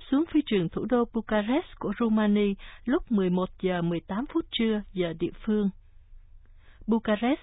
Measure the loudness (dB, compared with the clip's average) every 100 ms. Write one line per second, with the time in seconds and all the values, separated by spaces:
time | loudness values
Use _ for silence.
0 | 0 0 2 2 2 2 0 -2 0 2
1 | 2 -2 -2 0 2 0 -2 -6 -6 0
2 | 2 4 4 4 2 -2 -8 -10 -2 -2
3 | 0 0 2 2 -2 -2 -2 0 0 -2
4 | -4 -6 -2 -4 -2 -2 0 0 -4 -4
5 | -4 -2 -4 -4 -2 0 0 -2 -16 -20
6 | -20 -20 -20 -20 -20 -20 -20 -10 -2 -2
7 | 0 0 2 -2